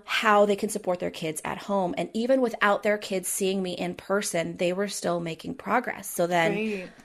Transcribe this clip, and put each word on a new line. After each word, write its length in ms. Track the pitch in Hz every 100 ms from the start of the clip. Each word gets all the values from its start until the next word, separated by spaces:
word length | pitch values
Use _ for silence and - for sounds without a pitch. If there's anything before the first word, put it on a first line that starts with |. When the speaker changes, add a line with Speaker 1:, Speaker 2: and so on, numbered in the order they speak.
| -
Speaker 1:
how 400 | - 226 208 202
they 100 | 202
can 140 | 214
support 300 | 208 185 180
their 120 | 175
kids 300 | - 160 156
at 140 | - -
home. 360 | - 196 180 -
And 120 | 170
even 260 | 220 240 269
without 440 | 240 226 208 202
their 140 | 214 208
kids 300 | - 185 185
seeing 340 | - 190 196
me 120 | 185
in 220 | 175 180 175
person, 600 | - 196 202 170 165 175
they 140 | 175
were 160 | 180 202
still 320 | - 180 170
making 360 | 170 160 - -
progress. 540 | 196 226 247 - -
So 160 | - 170
then 280 | 175 165
Speaker 2:
Great. 340 | 202 220 202 175 -